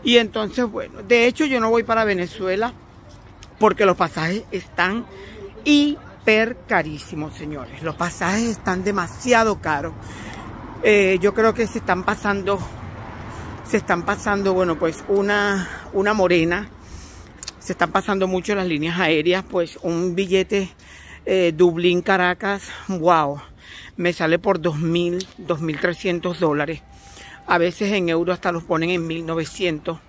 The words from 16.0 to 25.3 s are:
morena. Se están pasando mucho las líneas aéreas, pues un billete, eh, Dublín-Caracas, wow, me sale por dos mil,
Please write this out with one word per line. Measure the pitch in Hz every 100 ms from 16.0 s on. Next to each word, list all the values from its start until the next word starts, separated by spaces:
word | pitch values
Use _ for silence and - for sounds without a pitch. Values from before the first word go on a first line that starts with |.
| 202
morena. | 214 180 175 165 175 208 - - - - - - - - -
Se | -
están | 180 170
pasando | 196 190 196 185
mucho | 185 180 202
las | 180
líneas | 156 156 170
aéreas, | 175 160 156 180
pues | 185 190 170 -
un | 185 170 180 175
billete, | 196 190 185 202 190 - - - - - -
eh, | 185 175
Dublín-Caracas, | 156 175 165 175 175 175 190 180 180 196 202 - - -
wow, | 190 160 170 147 143 - - - - - -
me | 175
sale | 175 160 170
por | 175 185
dos | 165 151
mil, | 165 170 175 175 185